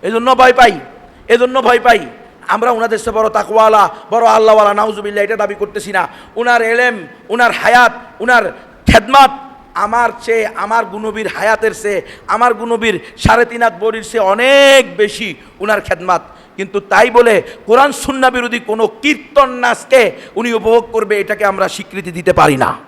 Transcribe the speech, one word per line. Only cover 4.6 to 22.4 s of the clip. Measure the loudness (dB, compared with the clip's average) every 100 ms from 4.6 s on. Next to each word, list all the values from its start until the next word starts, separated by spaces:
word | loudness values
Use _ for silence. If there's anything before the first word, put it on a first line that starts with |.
| 4
নাউজুবিল্লাহ, | 2 -2 -4 -8 -4
এটা | -4 -2
দাবি | -4
করতেছি | -6 -8 -8 -6
না। | -4 -4 -8 -16 -6
উনার | 0 0
এলেম, | 0 0 0 -2 -12 -20 -10
উনার | 0 0
হায়াত, | 0 2 4 4 0 -20 -10
উনার | 0 0 0 -10 -20 -6 2
খেদমাত | 2 4 4 4 2 -18 -20 -14
আমার | -8 -4 -2 -2 -4
চেয়ে, | -4 -4 -4
আমার | -6 -4 -2
গুনবীর | -4 -8 -10 -8 -8
হায়াতের | -4 -2 0 -2 -4
চেয়ে, | -6 -6 -8 -20 -6
আমার | 0 0
গুনবীর | 0 -4 -2 -2 -4 -8 -6
সাড়ে | 0 2
তিন | 0 0
হাত | -2 -2
বডির | -6 -6
চেয়ে | -6 -2
অনেক | 0 0 2 4 6 4 2 -2
বেশি | -2 -2 -12 -12 -20 _
উনার | -4 -4
খেদমাত। | -4 -8 -2 -4 -4 -20 -20 -14
কিন্তু | -8 -8
তাই | -2 2 2
বলে | 2 2 2 -2 -16 -2
কোরআন | 2 2
সুন্নাহ | -2 -8 -2 0
বিরোধী | -2 -6 -8
কোনো | -6 -2 -2
কীর্তন | -2 -4 -4 -2 0 0
নাচকে | 0 -4 -4 0 2 2 -2 -12
উনি | -8 -4
উপভোগ | -2 2 0 0
করবে, | -6 -2 -4
এটাকে | -4 -2
আমরা | -2 0 -4
স্বীকৃতি | -4 -12 -10 -10
দিতে | -6 -2
পারি | 2